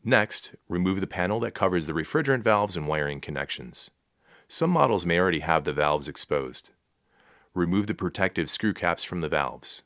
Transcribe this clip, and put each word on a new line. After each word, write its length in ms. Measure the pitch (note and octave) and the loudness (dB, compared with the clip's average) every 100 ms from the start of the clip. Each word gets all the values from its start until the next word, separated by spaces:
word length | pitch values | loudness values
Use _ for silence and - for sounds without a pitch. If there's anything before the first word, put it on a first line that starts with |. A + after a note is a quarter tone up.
Next, 520 | A2 B2 G#2+ - - - _ | 4 4 4 -4 -10 -20 _
remove 320 | F2+ F#2 G2 | 0 2 0
the 80 | F#2 | -2
panel 320 | - F2+ A2 | -2 -2 0
that 120 | A#2 | -4
covers 320 | - G2 F2+ D#2 | 0 2 2 0
the 80 | |
refrigerant 480 | D#2+ D#2 D#3 C#3 C3 | -4 0 0 2 2
valves 340 | A2 G#2 G#2 F2 | 4 2 2 -2
and 120 | D2+ | -2
wiring 340 | D2+ D2 C#2+ | -2 -2 -4
connections. 680 | - C#2+ C#2+ - B1+ - - _ _ _ _ - _ | -8 -6 -6 -8 -10 -12 -14 _ _ _ _ -20 _
Some 240 | - E3 | -2 0
models 340 | E3+ C#3 G2+ E2+ | 4 4 4 2
may 140 | E2+ | 2
already 220 | F#2 E2 | 4 2
have 220 | D2+ D#2+ | 2 2
the 80 | D2 | 2
valves 360 | C#2+ D2+ D2+ C#2+ | 0 2 0 -2
exposed. 640 | D2 - C#2+ C2 B1+ - _ _ _ _ _ _ _ _ | -8 -2 -2 -2 -12 -20 _ _ _ _ _ _ _ _
Remove 320 | F2+ E2+ F#2+ G#2 | -2 2 2 0
the 80 | |
protective 560 | F#2+ F2+ - F#2+ - D2+ | -2 -4 -2 -2 0 -2
screw 240 | - A2 | 0 -2
caps 300 | F#2 F2 E2 | 0 -2 -2
from 180 | - F2+ | -4 -4
the 80 | D#2 | 0
valves. 540 | D2+ C2+ C2 - - | 0 -2 -6 -14 -16